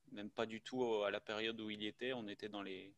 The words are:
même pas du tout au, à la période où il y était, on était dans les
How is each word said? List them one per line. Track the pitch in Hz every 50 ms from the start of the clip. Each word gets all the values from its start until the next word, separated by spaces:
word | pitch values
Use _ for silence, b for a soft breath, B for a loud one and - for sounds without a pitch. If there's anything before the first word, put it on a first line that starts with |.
| _ -
même | - 104 104 104
pas | - - 113
du | 110 110 110
tout | - - 131 127
au, | 123 117 110 104 101
à | 101
la | 101 107
période | - - 107 107 110 113 113 110
où | 110 107
il | 104 104
y | 107
était, | 107 - - 123 127
on | 131 123 107
était | 101 101 - 107 107
dans | 104 101
les | 98 98 95 95 98 98 -